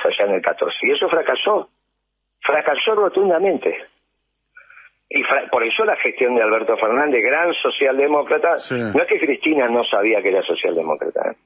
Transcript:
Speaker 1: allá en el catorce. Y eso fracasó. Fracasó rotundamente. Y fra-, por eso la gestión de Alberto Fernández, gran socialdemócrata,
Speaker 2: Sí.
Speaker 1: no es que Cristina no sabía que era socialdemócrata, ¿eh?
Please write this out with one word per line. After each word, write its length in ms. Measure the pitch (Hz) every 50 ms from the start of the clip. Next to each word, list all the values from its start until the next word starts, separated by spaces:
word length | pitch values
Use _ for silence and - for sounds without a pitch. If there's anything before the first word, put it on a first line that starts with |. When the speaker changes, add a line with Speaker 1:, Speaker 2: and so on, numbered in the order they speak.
| -
Speaker 1:
allá 240 | 90 - - 101 101
en 60 | 98
el 60 | 92
catorce. 360 | - - - - - - - - -
Y 80 | -
eso 180 | 143 - 196 175
fracasó. 600 | - 160 151 - 135 - - 202 214 185 - - _ _ _ _ _ _ _ _ _ _ _ _ _ _
Fracasó 540 | - - 214 202 147 151 147 - - 226 220
rotundamente. 800 | 208 208 180 - 185 202 196 175 165 185 196 165 - - - - - - - _ _ _ _ _ _ _ _ _ _ _ _ _ - - - - - - - _ _ _ _
Y 140 | - - 127
fra-, 240 | - 139 139 - -
por 120 | - 127 113
eso 200 | 113 110 - 110
la 140 | 214 185 -
gestión 380 | - - - - 127 123 123
de 60 | 120 113
Alberto 340 | 110 107 113 110 113 113 101
Fernández, 440 | 110 107 113 127 147 151 135 120 104
gran 300 | 120 139 156 170 175 156
socialdemócrata, 1080 | - - 131 113 - 143 135 131 135 143 147 151 147 139 - 151 151 156 170 165 139
Speaker 2:
Sí. 160 | - - 131
Speaker 1:
no 260 | 123 117 110 101 139
es 60 | 175 175
que 120 | 220 190
Cristina 480 | - 151 135 - - 160 156 143 127 120
no 160 | 117 120 113
sabía 380 | - - 104 101 113 110 104
que 80 | 95 98
era 120 | 92 98 87
socialdemócrata, 880 | - 85 80 - 90 87 82 80 80 76 76 - - - - - 50
¿eh? 40 | - - _